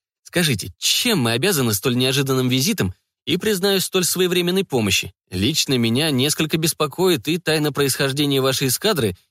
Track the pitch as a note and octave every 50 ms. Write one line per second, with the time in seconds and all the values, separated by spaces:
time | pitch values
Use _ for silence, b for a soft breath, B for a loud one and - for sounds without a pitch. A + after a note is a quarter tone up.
0 | _ _ _ _ - - - E3+ F3+ D#3 B2+ F2+ - F#2 - - - - - -
1 | - B3 A3 D#3+ A#2+ A#2 A#2 B2 D3+ G3+ F#3+ C#3+ B2+ A#2 G#2 - - C3+ A#2+ B2+
2 | C3 C3 B2 C#3 C#3 C3+ C3+ C3 B2+ B2 B2+ C3 C3 F#3+ A3+ - G#2+ F#2 - _
3 | _ _ _ _ - - D#3 F3+ G#3 A3 G#3+ F3 F#3 G3+ G3 F#3 - - - F#3+
4 | F3+ - - F3 F#3 F3+ F3 F3+ F3 F3 F#3 F#3+ F#3+ - - A#2+ G#2+ G2 F#2 -
5 | - - - _ _ - - F#2 G2 C3 E3 - - - C3+ B2 A#2 A2+ A2+ C3
6 | D#3+ D#3+ C#3 B2 C3 D3+ - - D#3+ D3+ - D#3+ D#3+ D#3 - - D#3 D3 - -
7 | F#3 F#3 F3 B2+ - D3 E3+ E3+ - D#3+ D#3 D#3+ D3+ D3 C3+ D3 C#3+ C3+ - -
8 | C#3+ C3+ C3 C#3+ D3 C#3+ C#3 C3+ C3 C3+ C3 - C#3+ C3 - - - G#3 G#3+ D3
9 | A#2+ G2 F2 b b b